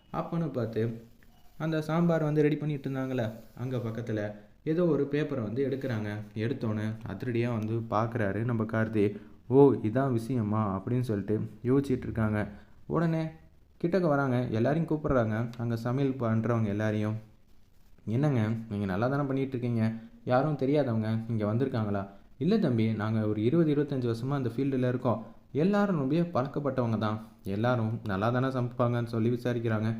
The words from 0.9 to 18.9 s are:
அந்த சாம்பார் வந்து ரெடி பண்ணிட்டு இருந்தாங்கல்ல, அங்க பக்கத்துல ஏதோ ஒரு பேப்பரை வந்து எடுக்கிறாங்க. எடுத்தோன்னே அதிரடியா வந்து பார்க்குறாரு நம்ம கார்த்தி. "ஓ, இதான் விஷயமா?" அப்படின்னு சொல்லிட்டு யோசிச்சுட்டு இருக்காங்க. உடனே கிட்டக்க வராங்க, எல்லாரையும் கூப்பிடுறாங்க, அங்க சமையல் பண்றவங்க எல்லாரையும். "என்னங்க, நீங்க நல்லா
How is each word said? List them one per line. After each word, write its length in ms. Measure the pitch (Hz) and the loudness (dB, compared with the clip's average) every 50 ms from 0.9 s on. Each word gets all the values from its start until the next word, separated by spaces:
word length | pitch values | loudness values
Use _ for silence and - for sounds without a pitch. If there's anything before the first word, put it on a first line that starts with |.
| 113 - - - - - - - - - - - - - | -4 -8 -14 -20 -20 -20 -20 -20 -20 -20 -20 -20 -12 -6
அந்த 180 | 156 160 160 156 | -4 -2 -2 -2
சாம்பார் 420 | 151 156 156 170 175 170 165 160 156 | -2 0 0 2 4 4 4 2 2
வந்து 180 | 147 151 151 | 2 4 4
ரெடி 160 | 151 151 151 | 4 4 4
பண்ணிட்டு 280 | 147 147 151 147 131 - | 2 -2 -4 -4 -2 -4
இருந்தாங்கல்ல, 380 | 135 135 135 131 131 131 127 110 107 - - - - - | -4 -4 -2 -2 -2 0 0 -2 -2 -4 -8 -16 -18 -12
அங்க 220 | - 123 131 127 | -8 -6 -4 -4
பக்கத்துல 420 | 117 110 113 113 117 113 110 110 107 104 104 - - - - - - - | -4 -4 -4 -6 -6 -4 -4 -2 -2 -2 -4 -6 -10 -18 -20 -20 -10 -4
ஏதோ 200 | 151 160 175 175 | -2 0 2 2
ஒரு 180 | 165 143 139 139 | 2 4 2 0
பேப்பரை 360 | 139 147 147 151 147 139 120 | 0 0 -2 -2 -2 -2 -4
வந்து 200 | 110 101 110 135 139 | -4 -4 -2 -2 0
எடுக்கிறாங்க. 460 | 123 135 131 - 123 113 110 107 104 104 107 104 - - | -2 -2 -4 -4 -4 -2 -2 -2 -4 -6 -6 -8 -8 -6
எடுத்தோன்னே 500 | 110 110 120 139 135 127 110 107 104 107 110 110 110 - | -4 -2 -2 -2 -2 -2 -2 -2 -2 -2 -4 -6 -6 -8
அதிரடியா 420 | - 95 95 - 127 117 117 120 123 120 | -10 -8 -6 -4 -2 0 0 0 0 -2
வந்து 220 | 110 110 107 113 117 113 113 | -2 -2 -2 -2 -4 -2 -2
பார்க்குறாரு 540 | 101 104 117 113 120 120 107 98 98 104 117 | 0 0 0 0 0 0 0 0 0 -2 -2
நம்ம 200 | 123 120 113 110 | 0 0 0 -2
கார்த்தி. 420 | 110 117 113 110 110 113 107 101 104 107 - - - - - - - | 0 2 0 0 2 2 2 2 2 2 -4 -14 -18 -20 -20 -6 2
"ஓ, 240 | 123 139 143 139 113 110 110 | 8 8 8 8 8 4 0
இதான் 280 | 107 107 131 135 135 | 0 0 0 0 0
விஷயமா?" 500 | 120 113 113 123 135 120 107 101 104 107 107 98 | 0 -2 -2 -2 -2 0 0 0 0 0 0 0
அப்படின்னு 300 | 95 95 - 110 120 127 | -2 -2 -2 -2 -2 -2
சொல்லிட்டு 340 | 123 123 107 101 95 - 107 110 113 - - - - | 0 0 -2 -2 0 0 -2 -2 -2 -6 -10 -6 0
யோசிச்சுட்டு 420 | 117 135 143 139 - 127 - - | 2 2 2 2 0 -2 -2 -2
இருக்காங்க. 340 | 117 107 113 110 110 107 104 101 104 - - - - - - - | -6 -2 0 0 2 2 0 -2 -4 -6 -16 -20 -20 -20 -20 -8
உடனே 380 | - 147 160 170 165 160 160 160 156 - - - - - - - - - - | -4 -2 0 0 0 0 -2 -2 -4 -8 -12 -20 -20 -20 -20 -20 -20 -12 -4
கிட்டக்க 260 | - 165 196 190 175 | -2 0 2 2 2
வராங்க, 300 | 151 143 139 139 131 123 123 123 123 | 4 2 2 2 2 2 0 0 0
எல்லாரையும் 400 | 110 110 120 131 151 165 165 - | 0 2 2 2 2 0 0 0
கூப்பிடுறாங்க, 460 | 156 151 151 143 135 123 113 110 107 110 120 123 - | -2 -2 0 0 2 2 2 2 0 -2 -2 -4 -4
அங்க 180 | - 117 117 117 | -6 -4 -4 -2
சமையல் 380 | 113 117 123 123 139 139 135 127 | -2 -2 -2 0 0 0 0 0
பண்றவங்க 540 | 131 120 110 113 113 113 113 117 113 110 | 0 0 0 2 2 2 2 2 2 2
எல்லாரையும். 500 | 101 101 104 110 107 107 107 107 107 107 110 - - - - - - - - - - - - - - - - - | 0 0 0 0 0 0 0 0 -2 -2 -4 -8 -14 -20 -20 -20 -20 -20 -20 -20 -20 -20 -20 -20 -20 -20 -14 -8
"என்னங்க, 360 | 104 110 127 151 151 135 117 107 110 113 113 - | -4 -2 0 2 2 2 2 2 0 -2 -4 -6
நீங்க 180 | - 107 101 104 | -6 -4 -4 -2
நல்லா 220 | 95 | -2